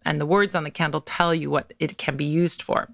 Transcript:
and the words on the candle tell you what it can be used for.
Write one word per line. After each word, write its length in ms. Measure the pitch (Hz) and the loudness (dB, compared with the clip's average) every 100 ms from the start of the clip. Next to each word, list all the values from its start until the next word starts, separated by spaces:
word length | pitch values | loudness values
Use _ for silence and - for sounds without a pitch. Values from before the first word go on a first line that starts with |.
| 160 | 0
and 120 | 151 | 0
the 60 | |
words 300 | 147 196 202 | 2 2 2
on 100 | 180 | 0
the 60 | 151 | -4
candle 320 | - 160 151 | -2 -2 -2
tell 320 | - - 175 | -4 0 2
you 160 | 165 143 | 2 0
what 240 | 131 - - | -2 -4 -4
it 200 | 156 - | -4 -4
can 180 | - 139 | -4 -2
be 80 | |
used 380 | 147 156 170 - | 0 2 2 0
for. 260 | - - - | -2 -2 -2